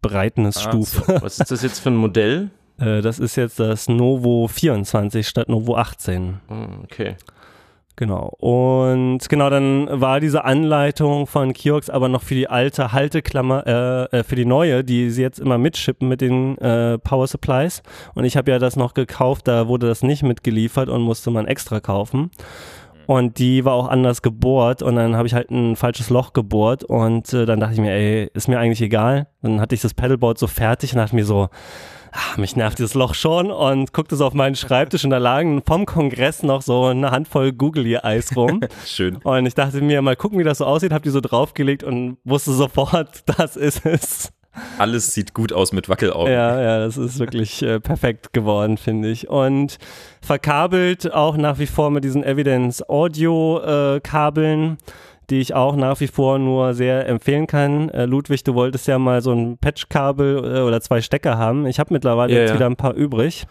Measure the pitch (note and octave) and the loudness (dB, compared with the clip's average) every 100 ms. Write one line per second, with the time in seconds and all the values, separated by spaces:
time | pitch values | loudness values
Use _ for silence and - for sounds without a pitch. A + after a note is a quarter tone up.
0 | G#2+ G2 A2+ - G#2+ G2+ G#2+ A2+ G#2+ - | -2 -2 -2 0 -2 -2 -2 -2 0 -2
1 | - F#3+ G2 - - B2+ B2+ - C3+ A#2 | 0 0 -2 -4 -4 -2 -4 -4 0 2
2 | A2 F#2+ G#2+ D3+ G3+ _ _ - A#2 G#2+ | 2 2 2 0 -4 _ _ -6 -2 0
3 | G#2+ A#2+ A2+ - A#2 - A2 A2 - A#2+ | -2 -2 -4 -2 -4 0 -2 0 0 2
4 | B2 C3+ A#2+ A#2+ A#2 - D#3+ A2 G2 A2+ | 2 2 2 2 0 0 0 0 0 -2
5 | G#2 A2 G#2+ - A#2 A2+ A2+ A#2 A#2 - | 0 -2 -2 -2 0 -2 0 -2 -2 -6
6 | - F2+ F2+ F#2+ - A2 G#2+ F#2+ F#2 - | -6 -4 -4 -8 -12 -14 -12 -14 -18 -10
7 | G2+ F#2 - _ - - _ _ _ - | -8 -8 -18 _ -20 -20 _ _ _ -6
8 | A2 F#2 - - - A#2+ B2+ C3 C3 B2+ | -4 -4 -6 -4 0 2 4 2 2 2
9 | B2+ B2+ - D3 C#3 C#3 C#3 C#3 D3 C#3 | 0 -2 0 2 4 4 2 2 0 0
10 | C3 C#3 D#3 D3+ B2+ C3+ D#3 D3+ C#3+ - | 2 2 2 0 2 2 2 2 2 2
11 | D3+ C#3+ C#3+ D3 C3 B2+ C#3+ D3 - C#3 | 0 0 0 0 0 0 0 0 0 -2
12 | B2+ B2+ - C3 C3 B2 C3+ - B2+ B2+ | 0 0 -2 -2 0 0 0 0 -2 0
13 | D3 D#3+ - C#3 B2+ C3+ - A#2+ B2 B2+ | 0 -2 -2 -2 0 0 0 0 0 -2
14 | B2+ B2 A#2 B2+ A#2+ C3 E3+ B2+ C3 A#2+ | -2 -2 -2 0 2 4 4 2 2 0
15 | A#2+ A#2 B2+ - C3+ A#2+ C3+ - - B2+ | 0 0 -2 -2 0 2 2 0 -4 -2
16 | C3 B2+ B2+ B2+ C3 C3+ B2 A#2 A#2 A#2 | -2 0 0 0 0 -2 0 2 2 0
17 | - C3+ C3 - - C3 D#3+ - - - | -2 0 0 -4 -2 0 0 -4 -16 -20
18 | - - B2 C#3+ C3 B2+ B2+ C3 B2 - | -14 -2 0 2 2 2 2 0 -2 -2
19 | B2+ - B2+ C3+ - A#2 A#2 B2 A#2 A2+ | -4 0 0 0 0 0 2 0 0 0
20 | B2+ C#3+ C#3+ A#2 - A2 A2+ - C3 B2 | 0 0 0 0 -2 0 0 0 -2 0
21 | A#2 A2+ - A#2 G#2+ C#3+ - G#2+ - G2 | -2 -2 -2 -4 -2 -6 -4 -6 -2 -2
22 | G#2 C3 E3+ - - - - - - - | -2 -4 -4 -8 -20 -20 -20 -20 -20 -18
23 | - C3 B2 A2 B2+ C3 B2+ B2 B2+ C3 | 0 2 2 0 2 4 4 0 0 2
24 | B2+ A#2+ B2 A2+ B2+ C3+ A#2+ B2+ B2+ A#2+ | 2 2 -2 0 2 4 2 0 0 2
25 | A#2 A2+ A#2+ A#2+ B2 B2 A#2 A2+ A#2+ A#2+ | 2 2 0 -2 -2 0 0 0 -2 -2
26 | A2+ B2 B2+ - G#2 G#2+ G#2+ C3+ - A#2+ | 0 0 2 -2 0 2 2 0 -2 0
27 | A2+ A2+ - B2+ A2+ A2 A2 A2 G#2+ G2 | 2 0 -2 0 2 2 0 0 0 2
28 | G#2 A2 G#2 - A#2 B2 A#2 A2+ A2 A2 | 0 0 -2 -4 0 2 2 2 2 4
29 | A2+ C#3 C#3+ _ A2+ A2 G#2+ B2 A2+ - | 4 2 -2 _ -2 0 0 0 -2 -2
30 | B2+ B2+ A#2 A#2 A2 - A2 B2 C3+ B2 | 0 2 2 2 -2 0 0 0 0 0
31 | G#2+ A#2 G#2 G2+ G2 - - - - - | 2 2 2 2 0 -4 -20 -20 -20 -20
32 | - - - - G2 A#2+ G#2+ - A2+ C3+ | -16 -10 -6 -4 -2 0 -2 -2 -2 0
33 | B2+ B2+ D#3+ E3+ F#3 F#3 C#3 C3+ C3+ - | 0 0 0 0 -2 0 0 2 0 -2
34 | D3+ C#3+ C#3 C3+ C#3 C3+ - B2+ D3 F3 | -4 0 0 2 0 -2 0 0 2 0
35 | C#3 C3 B2 C3+ E3+ C#3+ - D#3+ G3+ E3 | 0 2 2 2 0 0 0 0 0 0
36 | C#3+ B2+ C3 D#3+ D3 C3+ C3 B2 B2+ B2+ | 0 2 -2 0 0 0 0 2 2 2
37 | C3+ B2+ D3+ D3 C3+ B2 C#3+ D#3 A2+ A2+ | 0 0 0 0 0 0 -2 0 0 0
38 | A2 A2 - B2+ B2 F#3 B2 - - - | 0 -2 -2 0 0 0 -4 -8 -12 -4
39 | F#2 F#2 - C3 B2+ A#2+ C#3 C#3 D3 C#3+ | -4 -2 -2 0 0 0 -2 0 2 2
40 | C3+ B2+ G#3+ G3+ D#3 C#3+ C3+ D3+ F3+ D#3 | 2 0 -2 0 0 0 0 2 2 0
41 | D3+ C#3 A#2+ A#2 D3 - C#3 C#3 - B2 | 0 -2 0 0 0 0 0 0 -2 -4
42 | B2 B2+ - C#3 C#3+ C3 C3+ - C3+ E3+ | -4 -8 -2 0 2 2 2 2 0 0
43 | D3+ - - - D#3+ - D3 - D#3+ D#3+ | -2 -8 -4 0 -2 0 -2 0 0 -2
44 | - - - _ _ - - - G#2+ A#2 | -2 -8 -10 _ _ -18 -16 -4 -2 0
45 | - - G2 - A2+ F2+ F#2+ G2 - F#2+ | -2 -4 -6 -4 -2 2 0 0 -2 0
46 | G#2+ - F2 B2 A#2+ B2 A#2+ A2 A2 B2 | 0 0 0 2 2 0 0 0 -2 -4
47 | B2 C3 A#2 A#2 A2 - B2+ A2 - - | -6 -4 -4 -2 -4 -4 -2 -2 -2 -2
48 | B2+ A2 - B2 G#2+ G#2 G#2+ A2 - A2 | -2 -4 -4 -2 0 0 0 0 -2 -2
49 | A2 A2+ - C#3+ C3+ C#3 C#3+ - - - | -2 -4 -2 0 2 0 -2 -6 -20 -20
50 | - _ - C#3+ - D3 F3 F#3 F3+ F3+ | -20 _ -4 -2 0 0 2 2 2 0
51 | F3+ D#3+ D3+ D3+ D3 C#3 D3 - D3 D3 | -2 2 2 2 0 0 -2 0 2 2
52 | C3+ C3+ C#3 C3+ C#3 B2+ B2 A#2+ - C#3+ | 0 -2 0 0 2 2 0 -4 -2 0
53 | E3+ D3+ E3 E3 D#3+ D#3+ - D3 C#3+ C#3 | 0 0 0 2 2 0 0 0 0 -2
54 | - D#3 D3+ D3+ D#3 D#3 D#3 D#3 - - | -2 0 0 2 0 0 -2 -6 -14 -20
55 | - - - C3+ B2+ C3+ C3 C#3+ C3 C3+ | -20 -20 -4 -2 0 0 2 2 0 0
56 | C#3 - C3+ C3+ C3 C3 B2+ A#2+ B2+ C3 | -2 0 2 2 0 2 0 0 0 0
57 | B2+ A#2 - C#3+ D#3 D3 C#3+ D3 D#3+ - | 0 -2 0 0 0 0 2 0 -2 -2
58 | B2 C3+ D3 C#3 - B2 B2+ C3 - C3 | 0 -2 0 -2 0 2 0 0 0 2
59 | B2+ B2 B2 A#2+ A#2 A#2+ C#3+ D3 - D3+ | 2 2 2 0 0 -2 -2 -2 -4 -2
60 | C#3 C#3 C#3 C#3 A#2+ B2+ B2+ A#2 - A#2+ | 0 2 0 0 -2 0 0 0 0 -2
61 | A2+ D3 C3 A2+ A2+ C3 C#3+ B2+ D3 D#3 | 0 -2 0 0 0 0 -2 -2 0 0
62 | C3 A#2 B2 A#2+ A2+ A2 B2 B2 C3 B2 | 2 2 4 4 4 2 0 0 -2 0
63 | D3 A#2 C#3 - - | -2 0 0 -2 -16